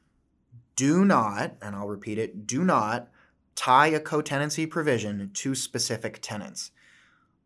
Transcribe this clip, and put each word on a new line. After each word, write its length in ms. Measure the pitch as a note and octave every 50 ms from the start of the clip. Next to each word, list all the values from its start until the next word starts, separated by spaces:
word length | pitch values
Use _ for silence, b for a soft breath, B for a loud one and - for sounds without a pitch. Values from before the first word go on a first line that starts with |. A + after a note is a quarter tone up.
| _ _ _ _ _ _ _ _ _ _ - - - _ _
Do 280 | - C3+ C#3 D#3 F3+ G3
not, 520 | G3+ F3 C3 A2+ G#2 G2+ G#2 C3+ - - -
and 140 | - G#2 G2+
I'll 120 | G2 G2+ G2+
repeat 320 | G#2 G2+ G#2 A2 G#2+ A2
it, 260 | A2+ - - G2+ G#2+
do 180 | G#2+ A#2+ C3+ F3+
not 440 | F#3 D#3+ B2 G#2+ G#2+ A2+ A#2+ B2 b b b b b b b _ _ _
tie 320 | - - B2+ B2+ C3+ D3 D#3+
a 120 | D#3 D3+
co-tenancy 680 | D#3 - D#3+ D3+ D3+ - C#3+ C#3 D3 D3+ C#3+ - D#3+ D#3+
provision 640 | D#3+ E3+ D#3 D3+ B2+ A2+ G2+ G#2 G#2 G2+ G2+ G2 -
to 220 | - - C3+ C3
specific 640 | B2+ - - - - - - A#2+ G#2+ - A2 G#2+ -
tenants. 500 | - - A2+ G#2 F2+ C2 - - - - b b b b b b b b b b b b b b _